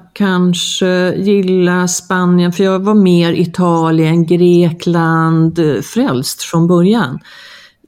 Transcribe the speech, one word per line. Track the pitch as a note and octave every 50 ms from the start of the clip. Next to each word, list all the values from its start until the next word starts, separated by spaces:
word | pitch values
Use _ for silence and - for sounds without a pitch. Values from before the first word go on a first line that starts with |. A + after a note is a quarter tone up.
| - _ _
kanske | - G3+ G3 F#3 F3+ F3+ F3+ F3 - - - - - F#3+ F3+ F#3 F3+ F3+ F#3 -
gilla | - F#3+ G3+ G3+ G3+ F#3 F#3 F#3 F#3 F3+ F3 F3+ F3+ F3+ F3+
Spanien, | - - - - F#3+ F#3 F3+ F3+ F3+ F3 F3 F3
för | F3 - G3
jag | F#3+ F#3+ F#3
var | F#3+ G#3 G#3+
mer | G#3+ F#3+ F3+ F3 F3 E3+ E3+ E3
Italien, | - E3+ E3+ E3+ - F3+ F3 E3+ E3 E3 D#3+ D#3+ D#3+ D#3+ D#3 D#3+ E3+ E3
Grekland, | D#3+ F3+ E3+ F3+ F3 F3 F3 F3 E3+ E3 F3 - F3+ E3+ F3 E3 D#3+ E3 D#3+ D#3+ E3 E3 D#3+ D#3+ D#3+ D#3+ E3+
eh, | E3 D3+ C3+ G#2
frälst | - - - A3 C4 B3+ C#3+ A#2+ C3 - - - -
från | - - E3 E3+ F3
början. | F3+ F3 F3 F#3+ A3+ A#3+ E3+ B2 C3 - - - - - - - - - - - _ _ _